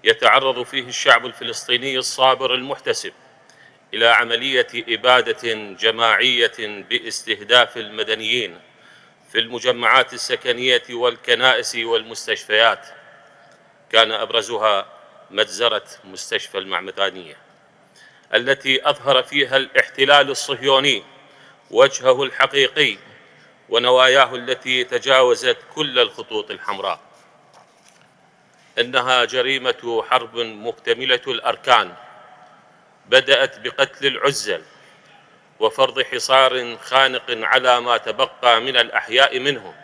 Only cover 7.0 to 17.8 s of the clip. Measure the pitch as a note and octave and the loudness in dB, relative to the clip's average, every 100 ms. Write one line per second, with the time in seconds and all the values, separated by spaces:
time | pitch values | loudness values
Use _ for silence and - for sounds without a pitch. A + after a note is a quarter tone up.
7 | A2+ - - G#2 G#2 B2 A#2 A#2+ G#2 G#2+ | -6 -12 -8 -10 2 2 2 -2 -12 -8
8 | G#2+ A2 A2 A#2+ G2+ E2+ _ _ - - | -4 -4 -4 -4 -6 -12 _ _ -20 -20
9 | _ _ _ A#2 A2+ A#2+ B2 A#2+ A#2 C3 | _ _ _ -6 -6 -4 -2 0 4 4
10 | B2 B2 - B2 B2+ A#2+ B2+ B2 - A#2+ | 2 -6 -6 -4 -4 -2 0 0 -2 -4
11 | B2 A#2 - A#2 C3 A#2 A2+ A#2+ A2+ A2+ | -4 -4 -2 2 2 2 -2 -8 -4 -4
12 | A2 A2 - A2 - G#2+ A2+ G2+ - - | -4 -14 -8 -8 -2 2 2 2 -8 -20
13 | - - _ _ _ _ _ _ _ A2+ | -20 -20 _ _ _ _ _ _ _ 2
14 | A2 A2 A2 A#2 G#2+ A2+ G#2+ G2 G2 - | 2 0 -2 -2 -2 0 0 0 -2 -18
15 | - - _ G2 G#2+ G2 A#2 G#2+ - - | -20 -20 _ -4 -4 -2 -2 -2 -8 -20
16 | F#2+ F#2+ - A2 - G2 F#2+ F2+ F#2+ F#2+ | -20 -16 -8 -8 -6 -10 -6 -8 -8 -6
17 | G2 F#2 E2 - _ _ _ _ | -6 -6 -20 -20 _ _ _ _